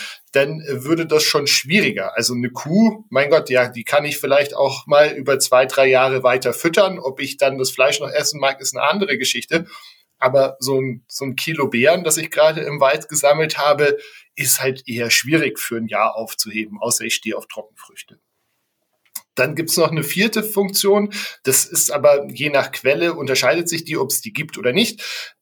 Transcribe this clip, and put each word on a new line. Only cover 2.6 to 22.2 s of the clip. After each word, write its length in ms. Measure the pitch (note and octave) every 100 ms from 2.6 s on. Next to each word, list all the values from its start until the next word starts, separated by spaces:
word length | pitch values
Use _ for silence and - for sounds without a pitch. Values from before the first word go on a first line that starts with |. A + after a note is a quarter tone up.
| D3 F#3+ A3+ - -
mein 220 | C3 C#3+
Gott, 180 | D#3 B2
ja, 200 | B2 A#2+
die 140 | A2
kann 220 | A2 C#3+ D3
ich 140 | -
vielleicht 360 | C3+ C#3 C#3+ -
auch 300 | C3+ C3 -
mal 260 | D3 D3+
über 280 | C#3 C3 C#3
zwei, 260 | - B2+ C3+
drei 220 | C#3 C3+
Jahre 340 | B2+ C3 C3
weiter 300 | B2+ B2+ B2+
füttern. 460 | A2+ E3+ E3+ F#3+ F3
Ob 200 | C3 C3
ich 180 | C3+ -
dann 200 | C3+ C3
das 140 | C3
Fleisch 280 | - C3+ D3
noch 100 | C#3+
essen 300 | D3 C#3+ D3+
mag, 220 | C3+ C3+
ist 140 | C3 -
eine 120 | C#3+
andere 300 | G3 G3 B2+
Geschichte. 480 | C3 B2 - E3 F3 - - _ _ -
Aber 360 | C3 C3+ C3+ -
so 200 | C3 C3+
ein, 240 | C3 A#2+ -
so 180 | - C3+
ein 100 | -
Kilo 320 | - D#3+ C#3
Beeren, 360 | A#2 C#3 F#3
das 140 | D#3+ D#3
ich 120 | D3
gerade 320 | - D#3 D#3
im 180 | C#3+ C#3+
Wald 300 | C3+ D#3 -
gesammelt 480 | C#3+ C#3+ D3+ D#3 D3+
habe, 400 | D3 D3 C#3+ C#3+ - - _ -
ist 260 | C3+ -
halt 260 | C3 C3 -
eher 220 | A#2 A#2
schwierig 500 | - B2 D#3+ C#3 G#2+
für 180 | - A2+
ein 100 | A2
Jahr 280 | G#2 A2 A2
aufzuheben, 640 | A2 - A2 G#2+ G#2 G#2
außer 260 | A2+ A#2 A2+
ich 100 | -
stehe 220 | A2 G2+
auf 100 | -
Trockenfrüchte. 720 | A2 - - - - - _ _ _ _ _ _ _ _ _ _ - - -
Dann 200 | C3 D#3
gibt's 220 | D#3+ F3
noch 140 | D3+
eine 120 | D#3
vierte 400 | B2+ F3 A3+ A3
Funktion. 680 | G#3+ G3 F#3+ - G3+ G3+ G#3 - - -
Das 220 | - B2+ -
ist 260 | E3+ -
aber 360 | D3 D3 C#3+